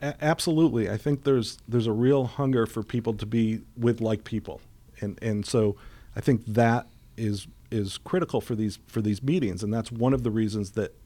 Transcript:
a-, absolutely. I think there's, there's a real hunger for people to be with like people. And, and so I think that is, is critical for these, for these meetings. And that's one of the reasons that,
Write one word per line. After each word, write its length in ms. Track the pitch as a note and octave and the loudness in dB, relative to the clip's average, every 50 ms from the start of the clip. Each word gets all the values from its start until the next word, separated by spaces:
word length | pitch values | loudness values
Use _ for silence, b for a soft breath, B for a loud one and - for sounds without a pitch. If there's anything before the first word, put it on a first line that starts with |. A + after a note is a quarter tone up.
a-, 220 | C#3 D3 C#3+ - D3+ | -6 -8 -6 -2 0
absolutely. 680 | D3+ D#3+ - - F3 D#3 D#3+ E3 C3 A2+ A#2 G#2+ F2+ | 0 0 0 0 0 4 4 4 4 4 2 0 0
I 80 | A2 G#2+ | -2 -2
think 260 | - D3 C#3+ C3+ - | 0 -2 -2 0 2
there's, 340 | C#3 C3+ B2 G#2+ - - - - | 2 2 2 2 -2 -6 -12 -6
there's 200 | - A#2 A#2+ A2 | -2 0 2 2
a 60 | A2+ | 2
real 340 | G#2+ A2+ B2 C3 C#3+ C3+ B2+ | 2 2 4 4 4 4 2
hunger 400 | B2 - - C#3 C3+ C3 A#2 A2+ | 0 -2 -2 0 2 2 2 0
for 160 | - - A2+ | 0 -2 -6
people 320 | G#2 - - A#2+ - A#2+ G#2+ | -6 -4 -4 -2 -2 -2 -2
to 100 | G#2 G#2+ | -4 -4
be 380 | G#2+ A#2 A#2 A2+ A2 A2 A2+ - - - | -2 0 2 2 2 0 -2 -6 -12 -6
with 260 | A#2+ A#2 A#2+ A#2 A2+ | 0 0 2 2 2
like 220 | A2+ A2 A2 G#2 - | 0 0 0 -2 -4
people. 360 | - A2+ G#2 - - C#2 - - - - - - - - - | -6 -6 -6 -6 -8 -12 -14 -16 -20 -20 -20 -20 -20 -12 -8
And, 180 | G#2 G2+ - - | -8 -8 -6 -4
and 240 | - A2+ G#2 G#2 G#2 | -4 -2 -2 -2 -2
so 300 | - - A#2 G#2+ G#2 G2 b b b b b b b - | 0 2 2 2 2 0 b b b b b b b -10
I 60 | A2 | -2
think 240 | - D3 B2+ A2 - | 0 2 2 2 0
that 400 | A2 G#2 A#2 A#2 A2+ A#2 A#2+ - - - - - - - | 0 2 4 4 4 4 2 -2 -6 -14 -20 -20 -18 -10
is, 300 | A2+ A2+ G#2+ G#2 G2 - - - - - - | -4 -2 -2 -2 -4 -6 -12 -18 -20 -12 -6
is 280 | A#2 G#2+ G2+ G2 - - | -4 -4 -2 -4 -6 -10
critical 420 | - - - F#3 F3 - - D#3 | -6 -4 -2 -2 0 0 -2 -2
for 140 | - - A#2+ | -2 -2 -2
these, 240 | G#2+ A2 G#2 - - - | -2 -2 -2 -4 -6 -12
for 140 | - - A2+ | -6 -4 -2
these 200 | G#2+ G#2+ G#2 G2 | 0 0 0 0
meetings. 400 | C3 C#3 E3+ F3+ B2+ G2 F2+ F#2+ | 0 0 0 0 0 -2 -2 -4
And 100 | A2 G#2 | -4 -2
that's 200 | A2 A2+ A2 - | -2 -2 -4 -6
one 200 | A#2+ A2+ A#2+ C3 | -4 0 2 2
of 100 | C3+ B2 | 2 2
the 80 | A#2+ A#2 | 0 0
reasons 420 | G#2+ A2+ A2 G#2 G#2+ G#2+ G2+ F#2+ | 0 0 0 0 0 -2 -4 -4
that, 220 | - A2 G2 - - - - | -4 -4 -4 -4 -6 -12 -20